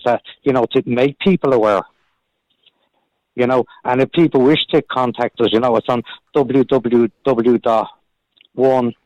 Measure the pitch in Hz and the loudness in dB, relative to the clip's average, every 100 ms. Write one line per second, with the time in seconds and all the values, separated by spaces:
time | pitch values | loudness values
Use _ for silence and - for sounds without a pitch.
0 | 123 120 - - 143 131 117 196 190 120 | -2 -4 -6 -8 -2 0 0 -2 -2 -2
1 | 143 - 196 180 139 127 107 101 - _ | -2 -2 -2 0 0 0 2 0 -4 _
2 | _ _ _ _ _ _ _ _ _ _ | _ _ _ _ _ _ _ _ _ _
3 | _ _ _ - 123 127 - - - 127 | _ _ _ -4 -2 -2 -4 -8 -4 -2
4 | 135 - 170 135 127 156 - 160 - 131 | 0 2 2 2 2 2 0 -2 -2 -4
5 | 123 113 120 - 113 107 123 113 - 123 | -4 -4 -6 -2 -2 0 0 0 -2 -4
6 | - - _ 151 127 131 120 135 117 120 | -6 -14 _ -2 0 0 0 0 0 0
7 | 117 - 139 120 117 117 120 113 104 - | 0 -2 -4 0 0 0 0 -2 -2 -10
8 | _ _ _ _ _ - 131 131 120 - | _ _ _ _ _ -2 0 2 -2 -6